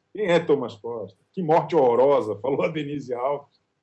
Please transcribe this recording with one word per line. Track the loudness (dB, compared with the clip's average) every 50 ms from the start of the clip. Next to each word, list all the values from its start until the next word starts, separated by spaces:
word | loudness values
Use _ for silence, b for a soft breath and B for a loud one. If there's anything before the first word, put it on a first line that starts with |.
| _ _ _
Quem | -4 -2 2
é | 2 2
Thomas | 2 2 0 0 0 -4 -10
Costa? | -12 -12 -10 -10 -10 -10 -12 -16 _ _ _ _
Que | -8 0
morte | 2 2 2 2 2 2
horrorosa", | 4 4 4 4 4 4 4 4 2 2 -2 -6 -6
<laughs> |
falou | -4 -4 -2 -2
a | -2 -2
Denise | -4 -6 -6 -6 -8 -10 -8 -8 -6
Alves. | -4 -2 -4 -4 -4 -8 _ _ _ _ _ _ _